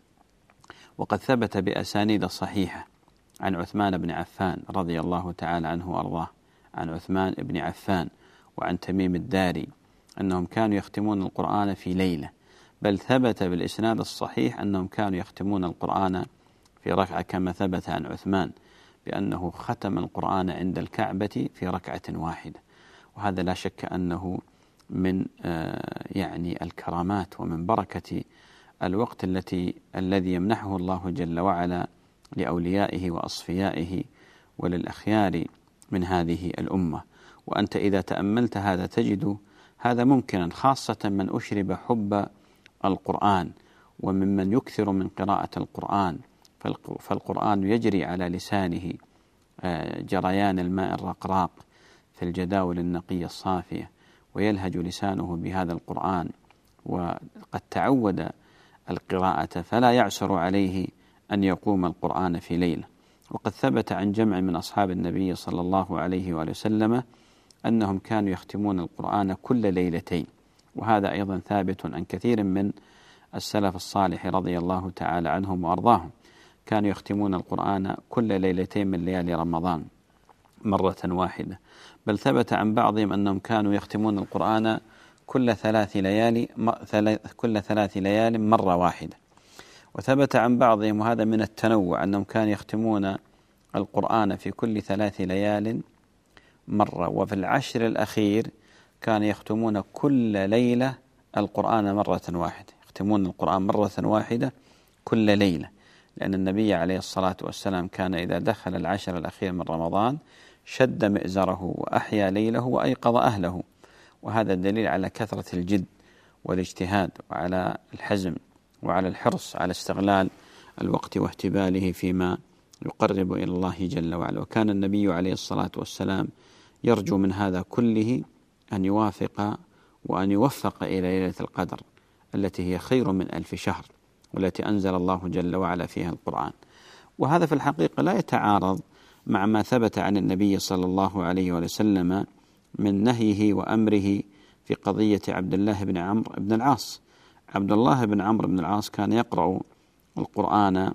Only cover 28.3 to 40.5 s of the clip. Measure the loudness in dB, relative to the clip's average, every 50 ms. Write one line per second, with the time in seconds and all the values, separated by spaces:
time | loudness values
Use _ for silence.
28.3 | _ -20 -20 -20 -20 -20 -20 -20 _ -4 -4 -2 0 0 0 -2 -4 -6 -4 -2
29.3 | -2 -2 -4 -4 -4 -2 -2 -4 -6 -8 _ _ -8 -4 -2 2 2 2 2 2
30.3 | 0 0 0 0 -2 -2 -2 -6 -4 -4 -2 -2 -4 -4 -4 -6 -4 -4 -4 -4
31.3 | -2 0 0 0 0 0 0 -2 -2 -4 -4 -6 _ _ _ _ _ _ _ -12
32.3 | -6 -4 -2 -2 -2 -2 0 0 2 2 0 0 -2 -4 -4 -4 -4 -4 -6 -6
33.3 | -8 -10 -8 -4 -2 0 0 0 0 -2 -4 -4 -4 -6 -6 -8 _ _ -20 -20
34.3 | -20 -20 _ _ _ -6 -4 -2 -2 -2 -4 -6 -10 -8 -2 0 2 2 2 2
35.3 | 0 -2 -4 -6 -10 _ _ _ _ _ _ -4 -2 -2 0 2 0 0 2 0
36.3 | 0 -2 -2 -6 -6 -6 -6 -2 0 0 0 0 -2 -6 -10 _ _ -20 -20 -20
37.3 | -20 -18 -10 -4 -2 -2 -2 0 -2 0 0 2 2 2 0 -2 -4 -2 0 0
38.3 | 2 2 0 0 -2 -2 0 0 0 0 -2 -2 -2 0 0 0 0 0 0 -2
39.3 | -4 -4 -10 _ _ -20 -20 -20 _ _ 0 0 2 4 6 6 6 4 4 0
40.3 | -2 -2 -2 -2